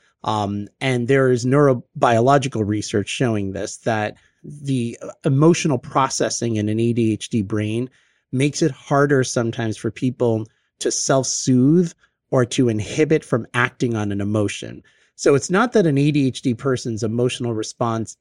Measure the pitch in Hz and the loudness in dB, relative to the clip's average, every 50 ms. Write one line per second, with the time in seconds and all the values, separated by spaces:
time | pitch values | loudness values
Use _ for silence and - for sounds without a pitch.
0 | _ _ _ _ - 110 110 107 104 101 101 104 101 - _ _ 135 135 131 123 | _ _ _ _ -4 -2 -2 0 0 -2 -2 -4 -6 -8 _ _ -2 -2 0 0
1 | 120 117 139 135 135 127 127 120 117 127 131 147 147 143 131 120 - _ _ 151 | 2 2 2 4 4 4 2 2 2 2 2 4 4 4 2 0 -4 _ _ 0
2 | 139 127 117 113 117 135 139 143 131 135 - 113 107 98 104 104 101 - - 104 | 2 4 4 4 6 4 4 4 2 0 -2 -2 -2 -2 -2 -4 -4 -2 -2 -2
3 | 98 - - - 139 120 110 104 98 98 95 92 101 107 - - - 127 113 107 | -2 -4 -4 -2 -2 -2 0 -2 -4 -4 -6 -8 -8 -10 -12 -6 -4 -4 -2 -2
4 | 104 107 - - _ _ _ _ - - 147 147 143 139 135 127 117 117 - - | -2 -6 -8 -12 _ _ _ _ -20 -18 -16 -10 -6 -4 -2 -2 -2 -4 -8 -10
5 | - - - _ - 160 135 135 156 165 175 - - 165 139 123 - - - 147 | -14 -16 -14 _ -2 0 2 6 6 6 6 4 2 0 0 -2 -4 -4 0 0
6 | 131 131 - - 151 113 - - 117 117 113 107 104 107 107 113 117 117 117 120 | 0 0 0 -2 -2 -2 -2 -4 -4 -4 -2 -2 -2 -2 0 0 0 0 0 0
7 | 117 110 107 101 - - - 117 101 104 113 104 107 107 107 117 127 127 _ _ | 0 0 0 -2 -4 -4 -4 -4 -2 -2 -2 -4 -2 -2 -4 -6 -8 -10 _ _
8 | _ _ _ _ _ _ - 127 139 147 - - 170 156 131 - - - 147 139 | _ _ _ _ _ _ -2 -2 0 0 0 -2 -2 -2 -2 -6 -4 0 2 2
9 | 143 143 143 131 127 - - 131 117 113 110 - 117 110 107 - - 113 - - | 4 4 4 2 2 0 0 -2 -2 -2 -2 -4 -4 -4 -4 -4 -6 -8 -6 -4
10 | - 127 123 - 127 117 113 110 107 - _ _ _ _ _ _ - 127 - - | -4 -4 -2 0 0 0 0 0 -4 -6 _ _ _ _ _ _ -4 -4 -4 -2
11 | - - 143 135 127 - - - - - 127 123 127 139 160 180 180 170 - _ | -2 0 0 0 0 -2 -6 -4 0 2 2 4 4 4 4 2 2 0 -6 _
12 | _ _ _ _ _ _ - 131 123 117 - - 131 120 110 107 101 - - 151 | _ _ _ _ _ _ 0 0 0 0 0 0 0 2 0 -2 -4 -4 -2 0
13 | 156 147 156 151 - - - 120 107 - - 123 120 - - - 139 120 117 107 | 2 2 2 0 0 -2 -2 -2 -2 -2 0 0 0 0 -2 -4 -4 -2 -2 -2
14 | 104 101 101 98 98 101 107 110 104 98 - - - 57 62 - - _ _ _ | -2 -2 -2 -2 -2 0 0 0 0 0 -4 -6 -10 -12 -14 -16 -20 _ _ _
15 | _ _ _ - - - 143 135 - - 180 196 240 254 - 220 185 165 139 135 | _ _ _ 0 2 4 4 4 2 0 0 0 2 2 2 2 2 4 2 2
16 | 143 151 143 147 135 131 117 - - 135 117 - - 139 127 120 - 131 113 104 | 2 2 2 2 0 0 -2 -2 -4 -4 -4 -2 -2 -2 -2 -2 -4 -6 -6 -4
17 | 117 107 113 120 120 127 - - 120 120 113 107 107 - - - 123 117 113 113 | -4 -2 0 0 0 0 -2 -4 -4 -4 -4 -4 -6 -8 -6 -4 -2 -2 -2 -2
18 | 110 - - _ | -4 -8 -12 _